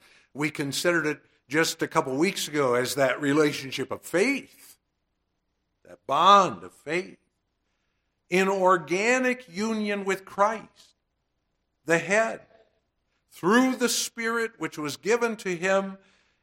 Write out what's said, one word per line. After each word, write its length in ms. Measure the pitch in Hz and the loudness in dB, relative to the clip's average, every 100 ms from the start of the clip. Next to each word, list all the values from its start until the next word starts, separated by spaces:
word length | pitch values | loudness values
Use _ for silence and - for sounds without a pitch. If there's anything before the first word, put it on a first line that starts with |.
| _ _ _ | _ _ _
We 200 | 131 151 | -6 -6
considered 560 | 156 139 131 180 170 151 | -4 -6 -2 0 0 0
it 140 | 143 _ _ _ | -4 _ _ _
just 320 | 147 160 - | 0 0 -2
a 60 | 147 | -2
couple 280 | 160 139 131 | 0 0 0
weeks 320 | 190 - 160 | -2 -2 -4
ago 280 | 147 131 120 | 0 2 2
as 180 | 123 143 | 0 0
that 240 | 131 120 | 0 0
relationship 720 | 143 147 151 135 135 135 123 | 0 2 2 0 -8 -8 -8
of 120 | 107 | -10
faith, 760 | - 170 240 269 - _ - _ _ _ _ _ _ _ _ _ _ _ _ | -4 0 0 -2 -8 _ -20 _ _ _ _ _ _ _ _ _ _ _ _
that 200 | 87 - | -16 -2
bond 580 | 143 185 202 175 98 | 4 8 8 6 -2
of 100 | 92 | -16
faith, 440 | - 143 175 190 - _ _ _ _ _ _ _ _ _ _ _ | -18 -6 -6 -6 -16 _ _ _ _ _ _ _ _ _ _ _
in 180 | 180 190 | 0 2
organic 1000 | 196 185 180 147 180 220 254 254 247 - | 2 4 4 0 -2 0 0 0 -4 -8
union 560 | 170 220 220 208 202 196 | -6 -4 -2 -4 -4 -4
with 180 | 185 - | -6 -6
Christ, 720 | - 202 220 - _ _ _ _ _ _ _ _ _ _ _ - | 0 0 0 -12 _ _ _ _ _ _ _ _ _ _ _ 0
the 120 | 165 | 0
head, 440 | 151 208 226 - - _ _ _ _ _ _ _ _ | 2 0 0 -6 -16 _ _ _ _ _ _ _ _
through 440 | - 165 233 262 247 | -4 2 4 4 0
the 140 | 240 | -2
Spirit 640 | - - - 226 233 226 - | -2 -6 -6 -6 -4 -6 -6
which 200 | 156 160 | -8 -6
was 200 | 147 127 | -8 -6
given 380 | 190 233 233 220 | -2 0 0 -4
to 180 | 190 175 | -6 -4
him 420 | 185 196 196 196 _ _ _ _ | 0 0 0 -10 _ _ _ _